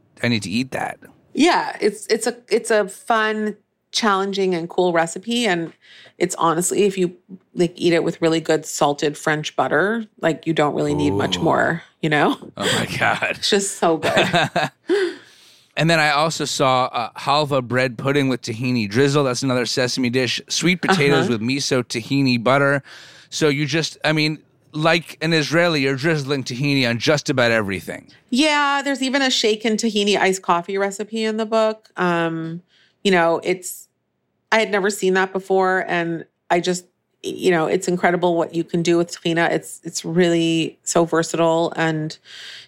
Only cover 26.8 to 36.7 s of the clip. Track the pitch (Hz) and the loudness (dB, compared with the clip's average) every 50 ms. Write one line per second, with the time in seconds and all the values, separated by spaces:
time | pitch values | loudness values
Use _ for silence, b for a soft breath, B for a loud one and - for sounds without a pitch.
26.8 | 127 117 117 110 - 156 151 143 - - 139 127 120 117 117 113 104 95 95 87 | 2 2 0 0 2 2 2 2 0 0 2 4 4 4 4 2 2 0 -4 -6
27.8 | - - 85 - - - b b b b 247 240 311 302 294 294 285 277 277 277 | -6 -8 -12 -12 -14 -18 b b b b 0 0 2 2 2 2 0 0 0 -2
28.8 | 269 285 277 233 262 262 247 277 269 254 254 - - 214 214 214 - 226 214 208 | -2 -2 -4 -2 -2 -2 0 0 0 0 0 0 2 0 0 0 0 -2 0 0
29.8 | 233 233 202 208 202 208 190 - 175 190 185 190 - - 175 170 170 - 196 196 | 0 0 0 0 0 2 2 2 2 0 0 0 0 0 0 0 0 -4 -4 -4
30.8 | 196 196 196 - 214 208 226 226 220 220 214 220 220 214 226 220 220 220 214 220 | -2 -4 -4 -8 -10 -8 -6 -4 -4 -2 -2 -4 -2 0 0 2 2 2 0 -4
31.8 | _ _ - 170 180 175 170 170 165 165 165 165 160 165 165 175 - b b b | _ _ -6 -2 0 0 0 0 0 -2 -2 -4 -6 -8 -8 -10 -12 b b b
32.8 | b b b b - 202 185 175 165 170 165 - - 170 185 185 - - - - | b b b b 0 2 4 4 4 4 2 0 0 -2 -4 -4 -6 -12 -16 -16
33.8 | - _ _ _ _ _ _ _ _ _ _ _ _ - 214 226 214 190 202 202 | -20 _ _ _ _ _ _ _ _ _ _ _ _ -2 0 0 0 0 0 0
34.8 | 185 208 208 - 190 185 185 185 190 190 - 190 190 - 190 190 185 185 185 185 | 0 -2 -2 0 0 2 2 2 0 0 -2 -6 -2 0 2 2 2 2 0 0
35.8 | - - 175 175 170 170 165 160 - - _ _ _ - 170 180 170 180 | -2 -2 -2 -2 -2 -4 -4 -8 -10 -14 _ _ _ -2 0 0 0 0